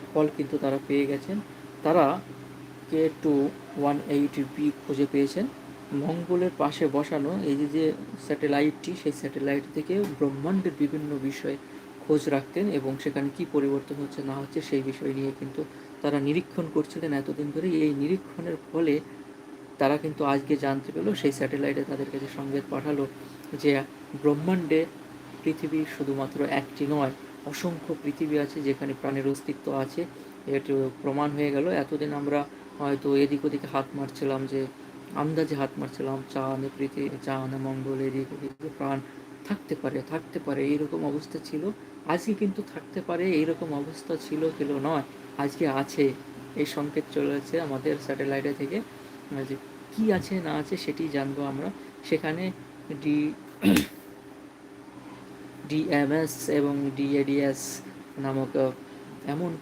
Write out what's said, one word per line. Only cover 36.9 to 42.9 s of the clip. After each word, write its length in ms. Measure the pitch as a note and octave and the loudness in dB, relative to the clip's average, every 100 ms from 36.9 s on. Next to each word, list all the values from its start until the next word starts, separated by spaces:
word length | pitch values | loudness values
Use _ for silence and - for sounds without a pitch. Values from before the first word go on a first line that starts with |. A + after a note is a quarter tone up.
| C#3 C#3 C#3 C3+ | -2 -4 -4 -4
চাঁদ, 240 | C3+ C3 C3+ C3+ | -2 -2 -2 -2
মঙ্গল, 340 | C3+ C3 C3+ C3+ | -2 -2 -2 0
এদিক 200 | C3+ C3+ - | -2 -4 -6
ওদিকে 340 | C3+ C3+ D#3 - | -10 -8 -10 -4
প্রাণ 200 | C#3 C#3 C3+ - - - - | -2 -2 -4 -12 -16 -12 -6
থাকতে 260 | G3+ - D3 | -4 -4 -4
পারে, 180 | C3+ C#3 - | -2 -4 -4
থাকতে 260 | D#3 - E3 D3 | -6 -4 -6 -2
পারে, 160 | C#3 C#3 | 0 2
এইরকম 300 | D3 D3+ E3 D3+ | 2 2 0 0
অবস্থা 260 | C#3+ - D#3 - | -2 -4 -8 -6
ছিল। 140 | D3+ F3+ G#3+ - - - | -4 -2 -4 -8 -10 0
আজকে 200 | E3+ A3 G3+ | 0 2 2
কিন্তু 200 | G3+ F#3+ - | 2 0 -4
থাকতে 260 | D#3+ - | -8 -8